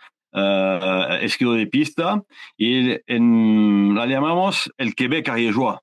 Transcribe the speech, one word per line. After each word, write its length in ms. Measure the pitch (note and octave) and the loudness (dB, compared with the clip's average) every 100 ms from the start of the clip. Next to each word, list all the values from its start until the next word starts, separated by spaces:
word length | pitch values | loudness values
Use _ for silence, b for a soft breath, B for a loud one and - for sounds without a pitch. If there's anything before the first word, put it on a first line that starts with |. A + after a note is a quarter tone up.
| b _ _ | b _ _
eh, 840 | G2 G2 G2 F#2+ F2+ F#2+ F#2+ F2 F2+ | -4 0 0 0 -2 -2 -2 -2 -4
esquí 220 | A2+ - | -4 -2
de 220 | B2 A#2 G#2 | -2 0 0
pista, 560 | C3+ D3+ - E3+ G#3 - B B - | -2 -2 -4 -4 -4 -6 B B -4
y 220 | A2 C3 B2+ | 0 0 0
el, 120 | - - | -2 -4
en, 880 | A#2+ A#2 A2+ A2 G#2+ G#2 G2+ G2+ | 2 4 4 4 4 4 4 4
la 120 | G2+ A#2+ | 2 0
llamamos 640 | C3+ D3+ E3+ F#3+ F#3+ - - | 0 0 0 0 -2 -6 -6
el 160 | A#2+ | -6
Quebec 340 | G#2+ B2+ D#3 C#3+ | -4 -2 -2 -2
ariégeois. 500 | A#2 A#2 G#2+ A#2+ - | -2 0 0 -2 -4